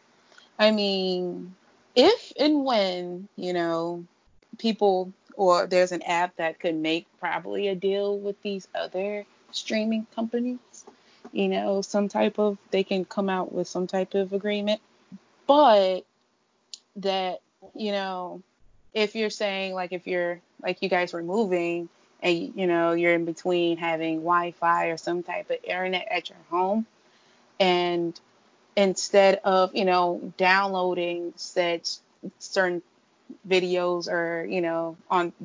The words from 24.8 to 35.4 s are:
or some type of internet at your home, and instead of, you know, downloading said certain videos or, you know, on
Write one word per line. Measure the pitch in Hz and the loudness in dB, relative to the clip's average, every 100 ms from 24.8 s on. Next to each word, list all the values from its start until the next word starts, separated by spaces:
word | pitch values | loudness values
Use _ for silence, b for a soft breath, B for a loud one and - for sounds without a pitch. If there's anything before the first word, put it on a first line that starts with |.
| 170 | 0
or | 165 | -4
some | - 175 | -4 -4
type | 175 180 - | -4 -8 -6
of | 165 | -6
internet | - 180 185 180 - | -4 -4 -2 -4 -4
at | 180 - | -6 -6
your | - - | -14 -6
home, | 175 185 220 220 _ b b b b b - | -2 0 0 -2 _ b b b b b 0
and | 185 180 175 175 170 - _ _ _ _ _ - | 2 2 2 0 -2 -6 _ _ _ _ _ 2
instead | 196 180 - 202 196 190 | 2 2 2 6 6 6
of, | 202 185 185 | 4 4 4
you | 135 | 2
know, | 190 180 175 175 185 - | 2 4 2 0 -6 0
downloading | 185 190 196 190 180 175 175 175 170 - | 4 4 2 0 0 0 -2 -4 -8 -10
said | - 185 175 170 - - _ _ 180 - | -6 -2 0 -2 -6 -10 _ _ -16 -16
certain | - 196 185 175 - _ _ _ - - 180 | -6 0 0 -2 -8 _ _ _ -20 -14 -2
videos | 185 180 180 175 175 170 | 0 2 0 0 -2 -2
or, | 175 170 170 - | -2 -2 -4 -4
you | 185 | -2
know, | 170 165 165 165 - | -2 -2 -4 -8 -2
on | 185 175 - | 0 -2 -6